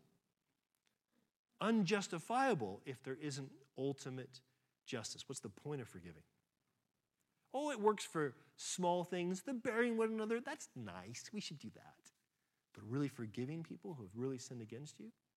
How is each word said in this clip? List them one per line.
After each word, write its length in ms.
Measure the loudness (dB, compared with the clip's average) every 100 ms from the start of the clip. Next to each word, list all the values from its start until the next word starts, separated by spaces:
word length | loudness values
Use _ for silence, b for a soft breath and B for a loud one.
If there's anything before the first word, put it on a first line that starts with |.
| _ _ _ _ _ _ _ _ _ _ _ _ _ _ _ _
unjustifiable 1200 | 4 6 6 4 2 -4 0 4 6 4 2 -4 -8
if 160 | -8
there 120 | -6 -4
isn't 300 | -4 -4 -8 -12 -14 -2
ultimate 640 | 0 0 -6 -8 -8 -14 _ _ _ _ -6
justice. 420 | -4 -4 -8 -8
What's 120 | -8
the 80 | -8
point 320 | -10 -6 -4
of 60 | -6
forgiving? 360 | -10 -12 -14 -20 _ _ _ _ _ _ _ _ _ _ _ _
Oh, 180 | -2 0
it 80 | 4
works 240 | 6 4
for 320 | 0 2 2 0 b b
small 460 | -6 2 4 4
things. 400 | 2 2 2 0
The 100 | -2
bearing 420 | -2 0 4 4 6
one 140 | 4
another, 280 | 2 2 0
that's 300 | -2 -6 -8 -8
nice. 540 | -8 -8 -8 -10 -8
We 80 | -6
should 200 | -6 -8
do 100 | -10 -12
that. 360 | -20 -20 -20 _ _ _ _ _ _
But 100 | -14 -2
really 180 | 0 0
forgiving 560 | 0 -6 -2 -2 -2
people 320 | -6 -8 -8 -8
who 80 |
have 120 | -8 -2
really 220 | -2 -2
sinned 240 | -6 -8
against 380 | -8 -8 -10 -12
you? 120 | -16 -16 _